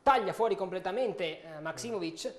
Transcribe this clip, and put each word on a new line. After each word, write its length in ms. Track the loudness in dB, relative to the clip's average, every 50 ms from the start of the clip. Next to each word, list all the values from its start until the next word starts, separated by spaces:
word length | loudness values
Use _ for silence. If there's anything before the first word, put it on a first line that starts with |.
| 6
taglia 300 | 6 6 6 4 2 2
fuori 220 | 2 2 2 2
completamente, 880 | 2 -2 -2 -4 -4 -4 -2 0 0 0 0 0 -2 -4 -4 -4 -6 -10
eh, 160 | -14 -12 -8
Maksimovic, 720 | -8 -8 -6 -6 -6 -4 -4 -2 -2 -4 -4 -6 -8 -8 -8